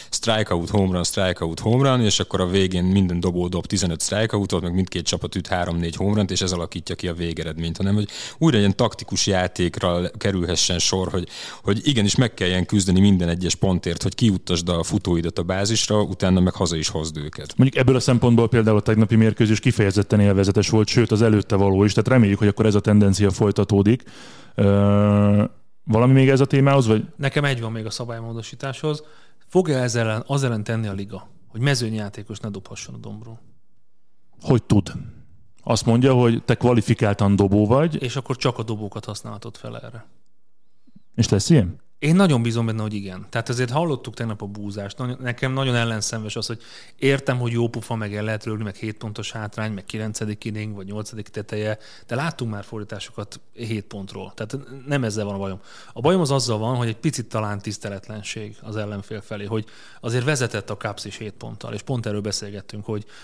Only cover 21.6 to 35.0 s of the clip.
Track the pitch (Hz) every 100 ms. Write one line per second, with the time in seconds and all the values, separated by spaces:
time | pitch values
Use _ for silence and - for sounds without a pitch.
21.6 | 98 95 104 113 107 127 104 98 104 -
22.6 | 110 101 110 104 101 92 101 95 107 101
23.6 | 98 101 101 127 - - - - - -
24.6 | 101 101 101 101 104 104 104 104 - -
25.6 | - - - 110 123 135 131 135 135 139
26.6 | 135 139 113 110 - - 143 151 143 127
27.6 | 113 113 107 - 120 113 113 113 107 -
28.6 | 139 131 156 147 - - - - - 180
29.6 | 170 131 123 117 113 110 - 139 135 110
30.6 | 107 113 107 98 101 95 - - - 113
31.6 | 139 131 117 110 104 - 101 104 110 101
32.6 | - 98 - 120 110 104 110 113 - -
33.6 | - - - - - - - - - 123
34.6 | - 104 - -